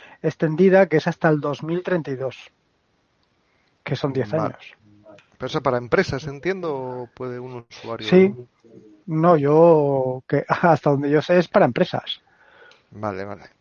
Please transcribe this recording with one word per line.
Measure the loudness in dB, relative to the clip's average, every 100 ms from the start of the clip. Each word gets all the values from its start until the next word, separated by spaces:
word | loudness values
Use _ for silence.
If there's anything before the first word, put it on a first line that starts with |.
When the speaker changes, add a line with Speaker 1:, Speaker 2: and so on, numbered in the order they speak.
| -20 -8
Speaker 1:
extendida | -6 -2 -2 4 4 4 4
que | 0
es | -2
hasta | -2 0
el | 0
dos | -2 -6
mil | -6 -6
treinta | -4 -4 -4
y |
dos, | -8 -8 -10 -20 _ _ _ _ _ _ _ _ _ _ _ _ _
que | -8 -6
son | -4
diez | -4 -4
Speaker 2:
Vale. | -4
Speaker 1:
años. | -6 -8 -20 -20 _ _ -20 -20 _ -14
Speaker 2:
Pero | -8
eso | -4
para | -2 -2
empresas, | 0 0 0 -4 -8
entiendo, | -8 -6 -4 -6
¿o | -6 -8 -10 -12
puede | -12 -10 -10
un | -12 -14 -18
usuario? | -16 -12 -10 2
Speaker 1:
Sí. | 4 4 0 -16 _ _ -20 -20 _ -6
No, | 0 4 4
yo, | 4 6 6 6 2 -2 -2 -6 -4
que | -2 -2
<laughs> |
hasta | 0 2 2 2
donde | 0 0
yo | 0
sé | 2 0
es | 2
para | 2
empresas. | 2 2 -2 -4 -10 -14 _ _ _ _ -20 _ _
Speaker 2:
Vale, | -10 -8 -8
vale. | -10 -14 -20 _